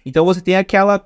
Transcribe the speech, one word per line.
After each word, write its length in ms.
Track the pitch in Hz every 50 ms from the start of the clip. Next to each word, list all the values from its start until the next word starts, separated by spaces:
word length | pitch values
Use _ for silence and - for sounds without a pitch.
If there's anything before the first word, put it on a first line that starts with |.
| _
Então 180 | 135 131 160 165
você 160 | 180 185 180
tem 140 | - - 185
aquela 480 | 190 190 - - 196 196 202 202 196 -